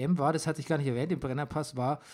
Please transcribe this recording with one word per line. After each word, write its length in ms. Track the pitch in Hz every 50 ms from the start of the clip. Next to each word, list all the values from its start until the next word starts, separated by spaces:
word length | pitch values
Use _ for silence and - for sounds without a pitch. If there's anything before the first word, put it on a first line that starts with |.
M 160 | 131 160 180
war, 160 | 147 135 147 156
das 140 | 156 -
hatte 120 | 160 151 -
ich 80 | 135
gar 100 | - 160
nicht 100 | 147 143
erwähnt, 220 | 135 120 120 143 175
im 100 | 185 135
Brennerpass 580 | - 131 127 143 147 - - 151 147 - -
war, 240 | 127 123 135 147 139 - -